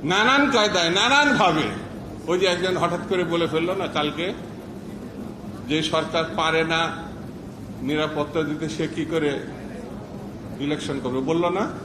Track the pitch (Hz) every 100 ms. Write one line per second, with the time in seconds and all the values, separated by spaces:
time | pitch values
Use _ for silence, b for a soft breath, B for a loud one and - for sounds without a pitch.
0 | 147 190 226 277 285 233 208 180 170 185
1 | 233 285 285 220 190 156 110 - - -
2 | - - - 180 185 175 185 175 170 170
3 | - 185 165 170 165 156 170 196 170 165
4 | 147 151 175 240 - - - - - -
5 | - - - - - - 123 156 156 160
6 | 151 170 160 170 160 160 160 165 160 -
7 | - - - - - - - - 131 151
8 | 151 151 147 165 151 151 160 - 156 -
9 | 151 165 147 135 - - - - - -
10 | - - - - - - 143 151 - 135
11 | 127 131 135 165 175 185 220 -